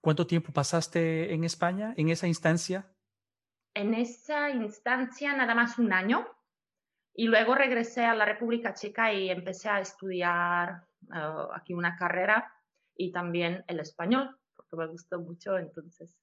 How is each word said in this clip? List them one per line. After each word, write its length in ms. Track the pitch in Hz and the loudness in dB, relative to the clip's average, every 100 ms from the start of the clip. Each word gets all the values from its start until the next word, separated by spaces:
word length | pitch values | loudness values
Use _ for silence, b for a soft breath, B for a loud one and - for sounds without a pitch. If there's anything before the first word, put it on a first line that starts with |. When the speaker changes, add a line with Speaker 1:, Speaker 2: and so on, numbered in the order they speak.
Speaker 1:
¿Cuánto 260 | - 151 170 | 2 2 2
tiempo 260 | 170 160 | 0 0
pasaste 800 | 147 143 170 156 175 165 160 165 | -2 0 0 0 0 0 0 -2
en 120 | 160 | -2
España, 500 | 165 - 175 185 214 233 | -2 0 -2 0 -6 0
en 140 | 156 | 2
esa 160 | 165 180 | 2 0
instancia? 600 | 160 165 170 - 185 - _ _ _ _ _ _ _ _ | 2 2 2 0 -6 -6 _ _ _ _ _ _ _ _
Speaker 2:
En 200 | - 202 | -4 0
esa 560 | 226 233 - - 302 294 | 0 -2 -4 -4 -2 0
instancia 840 | 262 208 - - 254 254 - 285 | -2 -4 -6 -2 0 -2 -4 -4
nada 200 | 277 240 | 0 2
más 240 | 233 233 - | 2 2 2
un 140 | 226 | 2
año 360 | 185 190 285 466 - _ _ _ _ _ _ _ | 2 2 2 0 -14 _ _ _ _ _ _ _
y 120 | - 226 | -2 4
luego 280 | 220 226 | 6 6
regresé 500 | 262 269 247 233 247 | 4 4 2 0 0
a 100 | 233 | 2
la 100 | 226 | 4
República 500 | 208 214 233 233 233 | 2 2 0 -2 -2
Checa 380 | 294 214 208 226 | -6 -10 0 0
y 180 | 202 190 | 2 -2
empecé 380 | 180 175 185 220 | -4 -6 -8 -2
a 120 | 202 | -2
estudiar, 1040 | 190 - 190 180 175 175 175 175 175 175 _ _ - | -2 -8 -6 -2 0 2 2 0 -2 -6 _ _ -14
eh, 320 | 170 156 156 - | -8 -6 -6 -8
aquí 180 | - - | -10 -8
una 240 | 175 175 175 | -2 -2 -2
carrera 560 | 175 175 190 220 - _ _ _ _ - | -2 0 2 2 0 _ _ _ _ -6
y 160 | 185 | -4
también 520 | 180 175 170 170 180 - | -4 -2 0 0 -2 -6
el 140 | 170 | -8
español, 580 | 156 - 170 254 269 - _ | -8 -6 0 0 0 -10 _
porque 220 | _ - 165 | _ -14 -8
me 100 | 160 | -8
gustó 340 | 170 - 175 | -8 -10 -8
mucho, 360 | 170 170 - 190 | -8 -12 -4 -4
entonces. 600 | 165 - 165 _ 170 _ | -4 -12 -16 _ -20 _